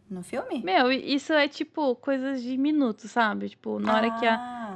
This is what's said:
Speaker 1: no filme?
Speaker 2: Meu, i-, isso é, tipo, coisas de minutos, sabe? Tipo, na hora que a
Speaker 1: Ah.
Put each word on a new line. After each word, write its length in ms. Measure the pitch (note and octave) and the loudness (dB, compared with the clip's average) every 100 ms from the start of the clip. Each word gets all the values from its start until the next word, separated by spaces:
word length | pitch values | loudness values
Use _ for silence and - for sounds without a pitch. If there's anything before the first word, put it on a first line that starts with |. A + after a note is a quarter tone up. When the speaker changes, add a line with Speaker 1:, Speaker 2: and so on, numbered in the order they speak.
| - | -12
Speaker 1:
no 140 | F#3 | -12
filme? 400 | F3+ A#3+ B4+ D4+ | -8 -8 -6 -4
Speaker 2:
Meu, 260 | E4 F#4 B3+ | 2 4 4
i-, 240 | C4 - | 2 0
isso 200 | C#4 - | -2 2
é, 120 | D#4 D4 | 2 2
tipo, 460 | - D#4 - C#4+ A#3+ | -2 -8 -2 -2 0
coisas 460 | - C4+ C4 C4+ | -2 -2 -2 -4
de 140 | A#3+ C4 | -4 0
minutos, 540 | C#4+ D4+ B3+ G#3 G#3 | 2 4 2 0 -4
sabe? 400 | B3 A3 G3+ G3+ | 0 0 0 -6
Tipo, 280 | - A3 G#3+ | -10 -6 -2
na 160 | G#3 | 2
hora 160 | A3 A3+ A3+ | 2 2 2
que 60 | A#3 | 2
a 80 | |
Speaker 1:
Ah. 220 | A3+ B3 A#3+ G#3+ | 2 -2 -10 -10